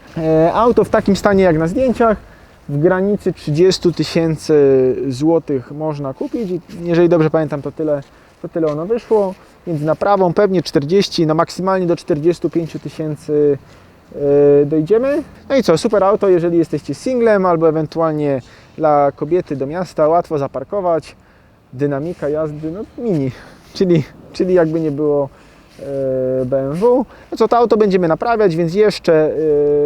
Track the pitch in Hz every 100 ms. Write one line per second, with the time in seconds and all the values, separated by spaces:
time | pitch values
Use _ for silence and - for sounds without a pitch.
0 | - - 160 156 165 190 233 220 190 -
1 | - 190 208 196 185 156 165 233 262 226
2 | 233 202 - - - - - 143 165 185
3 | 196 202 190 - - 151 185 175 180 160
4 | 156 175 160 151 - 151 139 135 127 120
5 | 139 127 156 165 156 135 120 147 156 147
6 | 139 135 285 240 202 175 - 175 170 170
7 | 175 170 156 160 151 147 143 - 156 143
8 | - - - _ 170 175 160 147 175 233
9 | - 220 190 190 - _ - 156 151 156
10 | 196 202 180 165 208 185 - 160 143 196
11 | 190 - 156 156 165 - 185 190 175 170
12 | - 151 160 170 - 170 165 151 151 -
13 | 156 151 - 147 147 139 - - - _
14 | _ - 143 143 143 143 143 156 160 220
15 | 269 294 269 - - 277 226 160 233 208
16 | 190 208 202 175 175 170 160 151 - 139
17 | 254 254 233 202 185 165 160 156 156 160
18 | 165 151 147 135 - - - - 156 147
19 | 143 - 151 180 - 139 135 170 175 -
20 | 151 170 170 151 135 127 135 202 180 160
21 | - - _ _ _ _ _ 127 143 139
22 | 160 175 147 151 156 151 156 180 - -
23 | 240 160 135 - - - - - 185 170
24 | 120 - - - 185 185 160 165 160 143
25 | 151 143 139 - - - - - 139 139
26 | 135 131 127 131 131 135 135 160 233 247
27 | 220 - - 302 220 240 233 214 214 190
28 | 170 160 233 226 208 160 165 190 214 -
29 | - 156 156 120 156 147 147 147